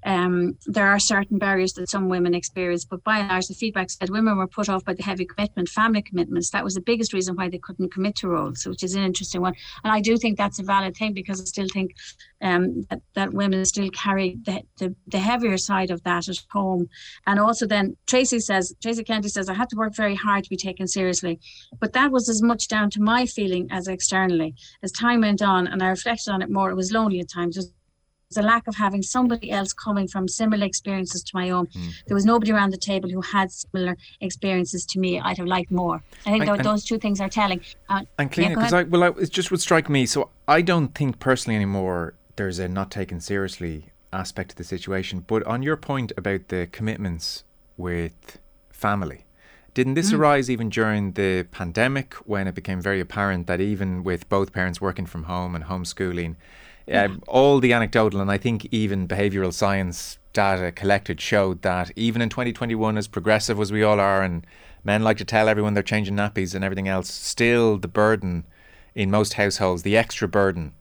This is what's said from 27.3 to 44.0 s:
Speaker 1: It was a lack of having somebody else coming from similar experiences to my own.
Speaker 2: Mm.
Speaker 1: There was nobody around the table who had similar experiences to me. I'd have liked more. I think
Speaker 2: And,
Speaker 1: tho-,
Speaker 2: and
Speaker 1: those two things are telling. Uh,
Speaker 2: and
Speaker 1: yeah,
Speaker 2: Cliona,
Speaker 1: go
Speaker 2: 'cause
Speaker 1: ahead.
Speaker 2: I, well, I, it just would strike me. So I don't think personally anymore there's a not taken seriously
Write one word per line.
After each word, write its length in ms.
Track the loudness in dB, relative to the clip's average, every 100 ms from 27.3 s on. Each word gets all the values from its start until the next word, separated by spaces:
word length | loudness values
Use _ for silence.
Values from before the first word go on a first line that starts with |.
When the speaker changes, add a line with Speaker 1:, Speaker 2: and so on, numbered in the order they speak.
| -4 -4 -4
Speaker 1:
It 100 | -8 _ _ _ _ _ _ 0
was 20 |
a 40 |
lack 240 | 2 2 0
of 80 |
having 280 | 0 0 2
somebody 480 | 0 2 2 2 -2
else 220 | -2 -2
coming 360 | -6 -2 -2 -2
from 180 | -2 -4
similar 380 | 0 0 2
experiences 580 | 0 -2 -4 -4 -4 -6
to 100 | -6
my 160 | -4 -2
own. 160 | 0 -2
Speaker 2:
Mm. 260 | -4 -8 -8 -2
Speaker 1:
There 80 |
was 100 | 2
nobody 260 | 6 4 4
around 200 | 2 2
the 60 | 0
table 320 | -2 -2 -2
who 100 | -6
had 320 | -2 0 0
similar 440 | -4 -8 -4 -4 -4 -10 -10
experiences 640 | -10 -4 -2 0 0 -4 -6
to 120 | -2
me. 220 | 0 0
I'd 160 | -2 -4
have 100 | -2
liked 240 | -2 0
more. 320 | 0 0 -2 -6 -12 0
I 40 |
think 100 | 2
Speaker 2:
And, 80 | 2
Speaker 1:
tho-, 60 |
Speaker 2:
and 100 | 2
Speaker 1:
those 180 | 2 0
two 160 | 0 -2
things 220 | 0 -2
are 80 | -2
telling. 320 | 0 0 0 -6 -20 -4
Uh, 120 | -2 -2 -4
Speaker 2:
and 180 | -2 2
Speaker 1:
yeah, 120 | 2
Speaker 2:
Cliona, 60 |
Speaker 1:
go 60 | 2
Speaker 2:
'cause 100 | 4
Speaker 1:
ahead. 140 | 2 4
Speaker 2:
I, 20 |
well, 160 | 4
I, 160 | 4 2
it 100 | -2
just 200 | -2 -2
would 100 | -2
strike 280 | 2 2 4
me. 180 | 2 2
So 240 | 0 -2 _ 4
I 140 | 4
don't 320 | 6 2 2
think 240 | 0 -2 -2
personally 360 | 2 2 2
anymore 600 | 0 2 0 0 -2 -4 -8 _ -6
there's 220 | -4 -2
a 80 | -4
not 240 | -4 -4
taken 300 | -6 -6 -8
seriously 720 | -4 -4 -4 -6 -8 -8 -12 _